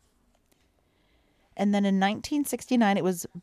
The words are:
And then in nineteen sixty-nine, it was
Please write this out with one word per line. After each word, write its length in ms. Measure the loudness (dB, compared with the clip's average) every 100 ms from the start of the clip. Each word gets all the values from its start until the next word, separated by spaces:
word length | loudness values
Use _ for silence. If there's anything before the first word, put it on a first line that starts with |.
| _ _ _ _ _ _ _ _ _ _ _ _ _ _ _ -4
And 200 | 0 2
then 100 | 2
in 140 | 2
nineteen 460 | 0 -2 -4 -4 -4
sixty-nine, 520 | -6 -2 2 2 2
it 60 |
was 240 | 0 -2 -8 -6